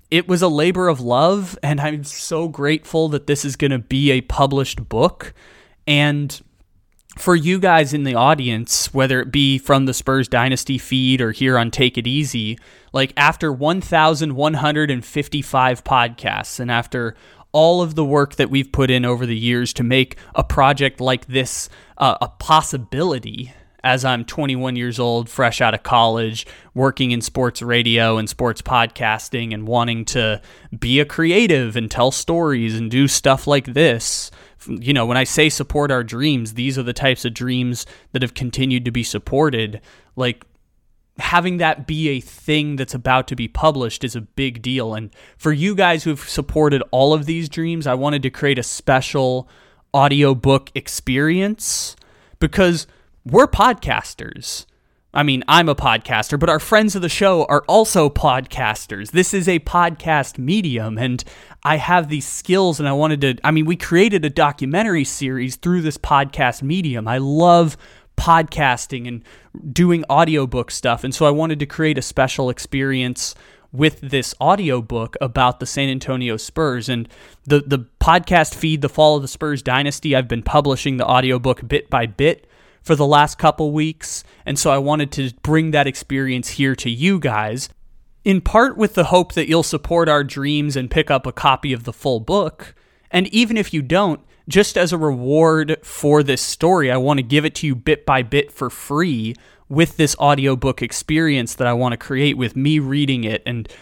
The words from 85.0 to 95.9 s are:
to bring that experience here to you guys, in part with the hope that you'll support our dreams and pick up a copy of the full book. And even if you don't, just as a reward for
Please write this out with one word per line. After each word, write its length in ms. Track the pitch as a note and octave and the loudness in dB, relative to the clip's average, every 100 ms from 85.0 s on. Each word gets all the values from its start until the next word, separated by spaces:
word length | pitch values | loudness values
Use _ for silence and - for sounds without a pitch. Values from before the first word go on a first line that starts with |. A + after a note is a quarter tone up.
| C#3+ | -2
to 180 | - C3 - | -4 -6 -6
bring 280 | - D#3+ D#3+ | 0 0 2
that 160 | D3+ C#3 | 2 0
experience 640 | - - C3+ C3 B2+ - | -2 -6 -4 -2 -4 -6
here 260 | - C#3 | -2 -2
to 160 | C3 B2 | 0 -4
you 300 | A#2 F3 G3 | 0 0 0
guys, 480 | C#3 G#2+ G#2+ A#2+ - - - - _ _ | 0 -2 -4 -6 -10 -16 -20 -20 _ _
in 160 | - F#3+ | 0 2
part 360 | - A3 C4 - | 4 4 4 2
with 180 | G#3 | 0
the 100 | - | 2
hope 300 | E3 F3+ F3 | 2 2 2
that 140 | - D#3 | -2 0
you'll 140 | E3 | 0
support 460 | D3+ D3+ - E3+ E3 | 0 -4 -2 0 2
our 160 | D3 | 2
dreams 520 | C#3+ C#3+ C#3 D3 D3 C3+ | 0 -4 -2 -2 -2 -4
and 140 | B2+ | -2
pick 180 | - D#3 | 0 2
up 160 | C#3 | 0
a 80 | C3 | -2
copy 400 | - D3 C3 C#3+ | 0 0 2 -2
of 120 | B2 | -6
the 80 | A2+ | -6
full 260 | - C#3 A#2 | -6 -2 -2
book. 560 | A2+ G3 D#3+ - - - _ _ _ | 0 -2 -2 -6 -20 -20 _ _ _
And 160 | F3+ F#3 | -2 0
even 280 | A3 A#3 A3+ | 2 2 0
if 160 | F#3+ | -2
you 100 | D#3+ | -4
don't, 380 | B2+ F3 G3+ D3+ _ _ - | 0 2 2 -2 _ _ -2
just 280 | F#3 G3+ G3+ | 2 2 2
as 160 | F3 | 0
a 60 | E3+ | 0
reward 800 | D#3 B2+ B2 D3+ E3 D#3+ D3+ D#3 | -2 -2 0 4 4 4 0 -4
for 400 | - | -8